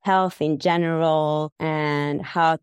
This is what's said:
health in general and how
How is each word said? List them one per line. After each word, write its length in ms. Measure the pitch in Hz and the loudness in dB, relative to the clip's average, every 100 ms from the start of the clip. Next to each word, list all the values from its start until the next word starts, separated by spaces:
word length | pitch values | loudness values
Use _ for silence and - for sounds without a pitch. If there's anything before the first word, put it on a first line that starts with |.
health 400 | 202 190 185 - | 0 2 2 0
in 160 | 156 143 | -2 0
general 920 | 180 170 165 165 160 156 151 151 156 - | 0 0 0 0 2 2 0 -2 -4 -6
and 640 | 160 156 151 147 147 143 | -4 -2 -2 -2 -2 -4
how 360 | 170 175 165 160 | -4 0 2 0